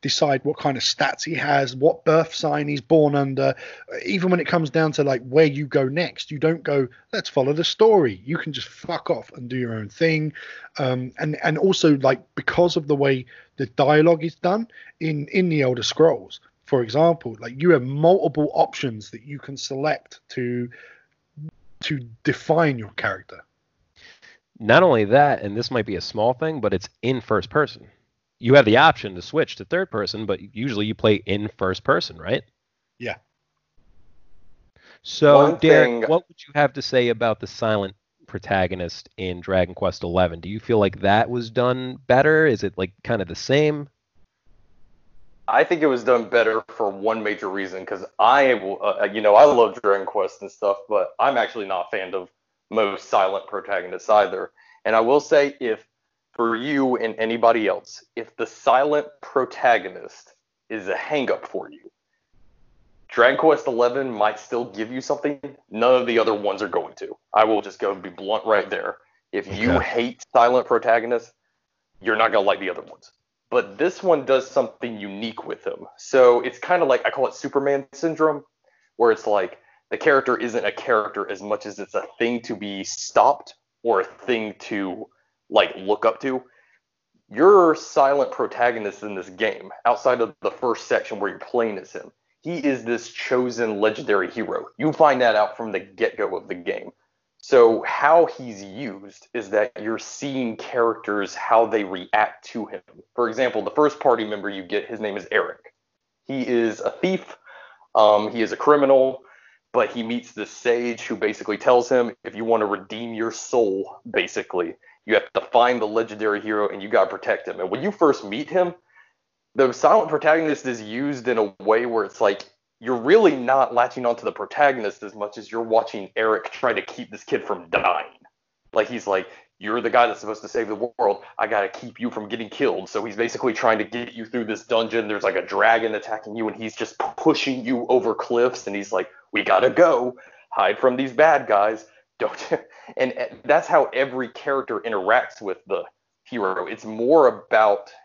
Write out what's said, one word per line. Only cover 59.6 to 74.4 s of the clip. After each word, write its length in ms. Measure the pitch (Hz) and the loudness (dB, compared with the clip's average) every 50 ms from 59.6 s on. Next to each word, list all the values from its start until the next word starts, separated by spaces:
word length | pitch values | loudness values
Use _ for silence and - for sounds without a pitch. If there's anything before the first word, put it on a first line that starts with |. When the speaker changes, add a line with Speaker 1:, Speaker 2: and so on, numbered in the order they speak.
| - 127 117 104 90 92 90 82 - - - - - _ _ _ _ _ _ _ _ - | 2 2 2 2 0 -6 -14 -14 -18 -18 -20 -20 -20 _ _ _ _ _ _ _ _ -12
Speaker 3:
is 180 | 113 107 92 | -12 -10 -6
a 80 | 98 90 | -6 -6
hang-up 500 | - - - 151 147 127 98 101 - - | -6 -4 -4 -4 -4 -2 -2 -4 -4 -6
for 240 | - - 95 - - | -12 -12 -12 -12 -12
you, 220 | - - _ - _ _ _ _ _ _ _ _ _ _ _ - _ _ _ _ _ _ _ _ _ _ _ - | -18 -20 _ -20 _ _ _ _ _ _ _ _ _ _ _ -20 _ _ _ _ _ _ _ _ _ _ _ -6
Dragon 280 | - 120 117 127 139 | 0 4 4 4 4
Quest 300 | - 151 160 147 - - | 4 4 2 2 2 0
eleven 420 | 139 120 113 120 123 123 139 135 127 | -4 0 0 0 0 0 -2 -6 -4
might 300 | 117 104 104 107 107 - | -2 0 0 0 0 -4
still 240 | - - 127 117 120 | -10 -6 -6 -6 -6
give 260 | 113 98 104 110 117 | -6 -8 -10 -8 -8
you 120 | 127 131 | -8 -10
something 360 | 131 - 147 - - 147 143 139 - 139 - - _ - | -6 -6 -6 -4 -4 -6 -6 -6 -12 -16 -16 -18 _ -10
none 260 | 101 110 117 127 131 127 | -4 0 4 4 4 4
of 80 | 123 | 4
the 100 | 120 113 | 2 2
other 160 | 117 107 110 107 | 2 2 2 0
ones 280 | 104 101 101 98 98 | -2 -2 -4 -4 -4
are 80 | 107 92 | -6 -4
going 240 | 87 87 80 - - | -4 -4 -6 -6 -12
to. 240 | - 98 - - _ _ - - | -14 -14 -14 -14 _ _ -6 -4
I 100 | 104 110 | -4 -2
will 180 | 107 110 104 | 0 -2 -2
just 160 | 95 98 - | -4 -8 -10
go 140 | - 110 98 | -8 -6 -6
and 100 | 101 95 | -6 -8
be 80 | 90 92 | -12 -18
blunt 360 | 85 87 95 98 110 104 - | -16 -12 -8 -6 -6 -6 -2
right 240 | 110 107 101 92 95 | -2 -2 -2 -2 -4
there. 300 | 98 85 - 95 - - _ _ _ _ _ - - | -8 -8 -8 -8 -10 -12 _ _ _ _ _ -10 -10
If 140 | 101 92 95 95 | -10 -8 -8 -8
you 200 | 98 113 151 170 | -4 -2 -2 -2
Speaker 2:
Okay. 120 | 82 - | -2 -2
Speaker 3:
hate 400 | - - 120 120 123 120 - - _ | -2 -4 -4 -4 -6 -8 -14 -10 _
silent 340 | - 123 120 120 127 127 110 | 2 2 4 4 2 0 0
protagonists, 680 | - 123 113 - 110 113 120 110 120 123 117 - - _ _ _ _ _ _ _ _ _ _ _ _ _ _ | 0 -2 0 2 2 0 0 0 -2 -4 -6 -6 -10 _ _ _ _ _ _ _ _ _ _ _ _ _ _
you're 160 | 95 110 110 | -4 -2 0
not 160 | 107 113 110 | 2 2 2
gonna 140 | 101 104 98 | 2 2 2
like 160 | 101 90 85 | 0 0 -2
the 80 | 98 92 | -4 -8
other 140 | 87 - - | -8 -8 -12
ones. 280 | - - _ _ _ _ _ _ _ _ _ _ - | -16 -20 _ _ _ _ _ _ _ _ _ _ -2
But 280 | 117 123 104 - - | -2 -2 -2 -2 -4
this 240 | - 151 175 - - | -2 -2 -2 -2 -2
one 240 | 202 185 165 147 135 | 2 2 2 2 2
does 240 | 131 135 131 | 2 0 0